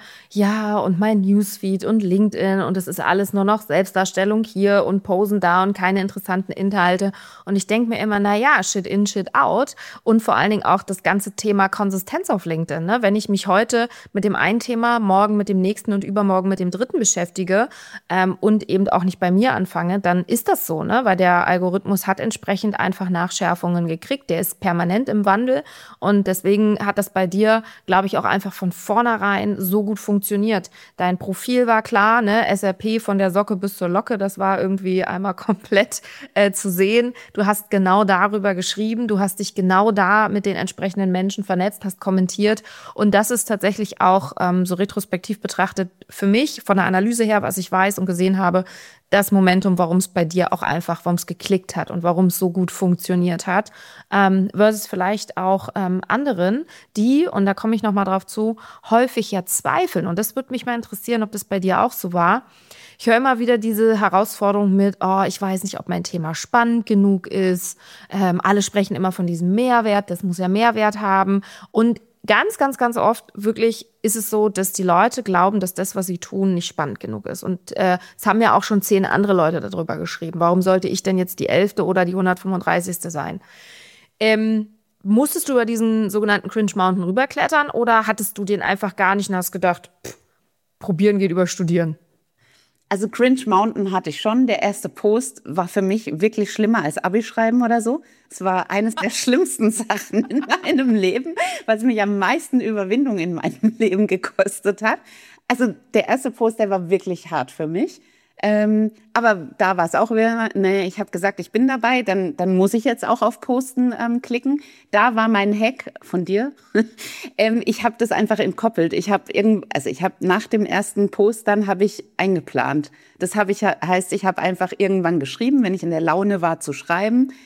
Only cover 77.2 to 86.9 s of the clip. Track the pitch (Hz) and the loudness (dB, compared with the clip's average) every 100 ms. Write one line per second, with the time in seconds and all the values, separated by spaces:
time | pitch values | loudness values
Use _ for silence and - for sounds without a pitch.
77.2 | 208 - - 180 - - 190 180 - - | -8 -8 -6 -8 -6 -2 0 0 -4 -4
78.2 | - 208 226 156 - 208 - 196 190 156 | 0 4 4 4 2 0 2 2 2 2
79.2 | 202 190 160 165 104 175 165 151 165 - | 2 4 2 0 -4 -6 -6 -6 -6 -8
80.2 | 165 165 170 180 185 185 185 190 - 185 | -8 0 2 2 2 2 0 -4 -2 -2
81.2 | 180 - - 151 196 - 175 190 180 185 | -2 -4 0 2 2 0 -2 0 0 0
82.2 | 185 180 190 185 180 175 180 175 - 165 | 0 -2 -2 -4 0 -2 -2 -8 -8 -8
83.2 | 143 196 - - - - - - _ - | -8 -10 -14 -20 -20 -20 -20 -20 _ -2
84.2 | 220 214 220 220 214 _ _ _ 196 214 | 2 2 2 0 -4 _ _ _ 0 2
85.2 | 285 349 311 254 226 233 226 220 214 208 | 2 0 0 0 0 0 0 0 0 0
86.2 | 208 202 196 220 214 196 185 | 0 0 -2 -2 -2 2 0